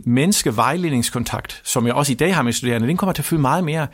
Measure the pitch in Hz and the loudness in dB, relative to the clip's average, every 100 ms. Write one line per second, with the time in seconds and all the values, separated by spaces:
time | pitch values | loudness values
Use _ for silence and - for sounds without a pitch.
0 | - 123 165 202 151 110 117 170 175 127 | 0 2 2 2 0 2 2 0 0 0
1 | - 123 113 - - - - 131 117 127 | 0 -2 -4 -6 -8 -12 -4 0 0 0
2 | 139 123 160 175 120 117 120 117 117 175 | 0 2 2 2 0 0 0 0 0 0
3 | 190 170 - 165 131 165 156 160 151 | 0 -2 -2 0 2 2 0 -2 -4